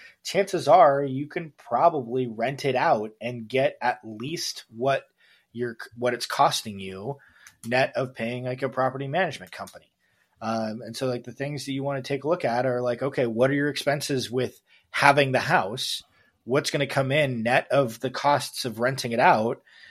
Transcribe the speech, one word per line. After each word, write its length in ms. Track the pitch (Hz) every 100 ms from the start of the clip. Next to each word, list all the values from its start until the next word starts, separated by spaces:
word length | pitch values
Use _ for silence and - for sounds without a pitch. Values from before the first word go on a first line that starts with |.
| - _
chances 440 | - 180 196 175 131
are 340 | 175 156 139
you 240 | 143 131 147
can 240 | 175 160 -
probably 680 | - 120 165 156 113 127 123
rent 380 | 110 120 143
it 120 | 139 123
out 340 | 165 120 110 -
and 280 | 117 120 110
get 280 | 131 143 -
at 160 | 120 -
least 600 | 110 107 131 165 - - -
what 300 | 113 131 135 - _ _ _ _
you're, 240 | 117 120 117 - 120
what 180 | 123
it's 120 | 120 -
costing 540 | - 147 - 113 98
you 360 | 95 95 110 135 _ _ - _ 113
net 260 | 123 135
of 200 | 123 131
paying, 300 | - 117 123
like, 180 | 127 127
a 60 | 135
property 380 | 127 127 135 139
management 460 | 156 185 131 92
company. 400 | - 98 - - _ _ _ _ _
Um, 400 | 110 113 110 110
and 140 | 117 117
so, 100 | 131
like, 180 | 123
the 80 | 120
things 320 | 113 143 147
that 80 | 139
you 120 | 135
wanna 180 | 139 139
take 220 | 127 143
a 40 | 143
look 160 | 175
at 220 | 131 117 131
are, 160 | 123
like, 200 | 123 120
okay, 240 | 135 139 123
what 240 | 113 135
are 40 |
your 140 | 143 147
expenses 600 | 131 - 143 - 135 104
with 300 | 123 123 - _ _ _
having 400 | - 139 143 135
the 80 | 127
house? 640 | 135 170 95 127 - - - _ _ _
What's 280 | 110 135 -
gonna 160 | 151 139
come 260 | 139 131
in 320 | 147 139 120
net 240 | 113 139 -
of 300 | 127 120 110
the 100 | 131
costs 540 | 123 143 139 - -
of 160 | 123 104
renting 320 | 120 135 123
it 80 | 117
out? 420 | 160 123 113 - _ - -